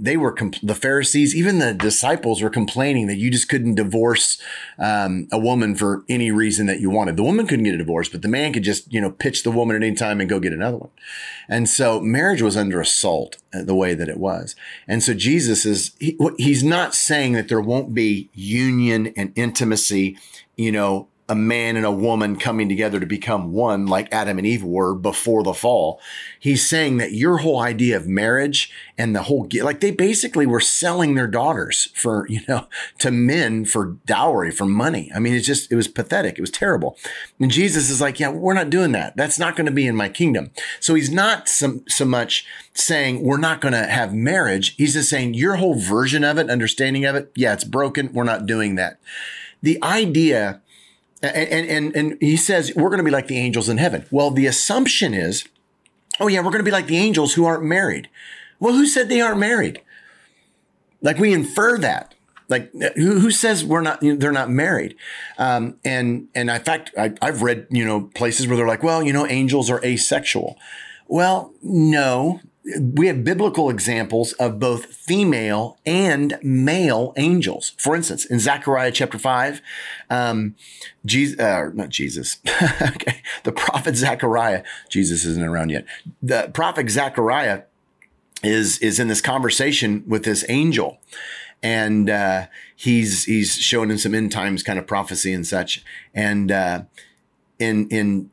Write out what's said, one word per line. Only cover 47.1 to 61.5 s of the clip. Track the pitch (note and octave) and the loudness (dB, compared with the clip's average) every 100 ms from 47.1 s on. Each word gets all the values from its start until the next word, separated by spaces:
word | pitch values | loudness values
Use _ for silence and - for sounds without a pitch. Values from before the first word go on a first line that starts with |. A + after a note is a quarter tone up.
| C#3 | 0
it, | C#3+ | -4
yeah, | - B2 | 0 0
it's | G#2 | 0
broken. | - B2 C#3 C#3+ C3+ | -2 -2 0 -2 -4
We're | B2 | -2
not | A#2+ A2 | 0 -2
doing | G#2 A2+ G#2 | -2 -2 0
that. | F#2+ F2+ - - - - - - - | -2 -4 -6 -16 -14 -14 -14 -18 -2
The | D3 D#3+ | 0 0
idea, | D#3+ G#3 G3+ D3+ D#3+ A#2+ G2+ F#2+ _ - - _ _ - | 0 0 2 4 4 4 0 -4 _ -20 -20 _ _ -8
and, | C#3+ D#3+ D#3 | -4 -2 -2
and, | D#3+ E3 | -2 0
and, | D#3 D3+ D3 | -2 -2 0
and | D3+ D3+ | -2 0
he | D3+ D#3+ | 2 2
says, | - F#3 C3+ - | 4 2 2 2
"We're | F3 | 2
gonna | F#3+ | 2
be | D#3 | 2
like | C#3 C3 | 0 0
the | B2+ | -2
angels | B2 A#2 A2 | 0 0 0
in | A#2 | 2
heaven." | E3+ E2 - | 2 0 -2
Well, | C#3 C#3+ | 0 2
the | C3+ | 4
assumption | C3+ A#2+ - A3 C4 - E3 | 2 2 0 2 2 2 0
is, | G2+ E2+ - - _ _ _ _ _ _ - | 0 -2 -4 -8 _ _ _ _ _ _ -2
"Oh | G#3 | 2
yeah, | F#3+ | 2
we're | F3+ | 2
gonna | G#3+ | 0
be | G#3 | 2
like | G3 C#3+ | 0 2
the | E3+ | 2
angels | G#3+ F3+ D3+ | 4 4 2
who | E3+ E3+ | 4 2
aren't | D#3+ | 2
married." | D#3 F3+ F3+ D#2 - - - - - _ | 0 2 0 -2 -8 -18 -20 -20 -20 _
Well, | A3+ | 2
who | B3 C#4+ | 4 4
said | C4 A3+ | 4 2
they | B3 | 2
aren't | A#3 G#3 | 2 2
married? | G#3 A#3 G2 - - - - _ _ _ _ _ _ _ _ _ | 2 2 0 -4 -16 -20 -20 _ _ _ _ _ _ _ _ _
Like, | D3 D#3 | -2 2
we | G#3 | 4
infer | F3+ A#2+ | 4 2